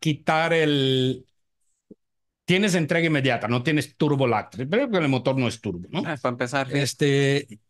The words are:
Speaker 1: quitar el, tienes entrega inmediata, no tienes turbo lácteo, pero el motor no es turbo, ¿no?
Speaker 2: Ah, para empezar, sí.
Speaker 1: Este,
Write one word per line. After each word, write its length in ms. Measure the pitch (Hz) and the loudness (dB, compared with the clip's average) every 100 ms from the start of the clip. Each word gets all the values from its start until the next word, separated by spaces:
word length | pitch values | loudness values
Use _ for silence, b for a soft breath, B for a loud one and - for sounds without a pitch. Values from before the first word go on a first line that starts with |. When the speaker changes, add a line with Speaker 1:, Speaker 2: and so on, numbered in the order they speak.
Speaker 1:
quitar 520 | 160 147 - 160 165 | -4 -2 0 0 2
el, 720 | 165 151 143 135 131 127 127 - _ _ _ _ _ _ - _ _ _ _ | 2 2 2 2 2 0 -2 -10 _ _ _ _ _ _ -20 _ _ _ _
tienes 300 | - 185 208 | 0 2 2
entrega 320 | 175 151 170 165 | 2 0 0 2
inmediata, 400 | 147 131 117 107 | 2 2 0 0
no 160 | 123 | -2
tienes 340 | 123 151 127 - | 0 -2 -2 -2
turbo 300 | 151 139 127 | 0 2 2
lácteo, 420 | 107 - - 131 | 0 -4 -8 -4
pero 300 | 214 269 196 | -2 0 0
el 100 | 147 | 0
motor 280 | 131 135 131 | 0 0 0
no 80 | 120 | -2
es 140 | - | -4
turbo, 260 | 104 87 90 | -8 -10 -8
¿no? 120 | 123 | -8
Speaker 2:
Ah, 120 | 170 147 | -6 -4
para 120 | 127 | -4
empezar, 360 | 123 123 139 131 | -4 -2 -2 -2
sí. 80 | 143 | -2
Speaker 1:
Este, 840 | 135 - 147 139 139 139 - 107 | -2 0 2 2 2 0 -4 -18